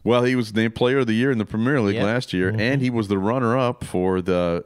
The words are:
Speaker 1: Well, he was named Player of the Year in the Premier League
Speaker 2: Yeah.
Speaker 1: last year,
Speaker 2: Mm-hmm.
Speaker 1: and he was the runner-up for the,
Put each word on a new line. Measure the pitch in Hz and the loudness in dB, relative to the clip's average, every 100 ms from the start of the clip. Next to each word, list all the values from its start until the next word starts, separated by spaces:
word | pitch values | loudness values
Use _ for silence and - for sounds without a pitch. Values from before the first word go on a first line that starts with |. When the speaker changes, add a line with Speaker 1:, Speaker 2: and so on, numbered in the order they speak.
Speaker 1:
Well, | - 120 | 0 2
he | 123 127 | 2 0
was | 110 | -2
named | 104 113 113 | 0 0 2
Player | 123 135 | 2 2
of | 120 | 2
the | |
Year | 110 131 | 2 2
in | 120 | 0
the | 101 | -2
Premier | 110 120 143 | -2 0 0
League | 104 110 | 0 0
Speaker 2:
Yeah. | |
Speaker 1:
last | 101 120 - | 0 -2 -2
year, | 92 92 | -2 0
Speaker 2:
Mm-hmm. | 110 | 0
Speaker 1:
and | 113 139 | 0 0
he | 127 | 0
was | 117 101 | -2 0
the | 98 | 0
runner-up | 98 131 117 127 123 123 - | 0 0 0 0 0 -2 -6
for | 92 92 92 | -2 0 0
the, | 90 90 87 85 | 0 0 0 -2